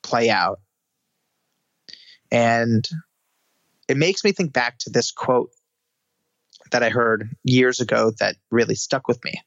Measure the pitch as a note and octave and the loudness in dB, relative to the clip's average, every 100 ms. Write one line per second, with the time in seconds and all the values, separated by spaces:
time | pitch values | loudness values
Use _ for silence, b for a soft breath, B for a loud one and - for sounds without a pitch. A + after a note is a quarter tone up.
0 | - A#2+ A#2 G#2 F2 G2+ _ _ _ _ | -2 0 2 2 0 -4 _ _ _ _
1 | _ _ _ _ _ _ _ _ - B | _ _ _ _ _ _ _ _ -20 B
2 | B B _ A#2 A#2 A#2 A#2 A2 - D#3+ | B B _ 2 2 2 2 2 0 -10
3 | - _ _ _ _ _ _ _ - C3 | -14 _ _ _ _ _ _ _ -4 0
4 | E3 G3 G#3 G3 E3+ B2+ A#2+ _ - A#2+ | 0 2 -2 -2 -2 -2 -2 _ -4 -2
5 | - - - B2+ - _ _ _ _ _ | -2 -6 -2 0 -2 _ _ _ _ _
6 | _ _ _ _ _ - _ A#2+ A#2 A#2+ | _ _ _ _ _ -20 _ 0 0 0
7 | A#2 A2 A2 C3+ C3 B2+ B2+ B2+ A2+ G#2+ | 0 0 -4 -6 2 4 4 0 -2 0
8 | A2+ A2 G#2 - _ A#2 A2+ - - C3+ | 0 0 -4 -4 _ 0 0 -4 -4 -4
9 | - A#2+ - - | -2 -4 -6 -14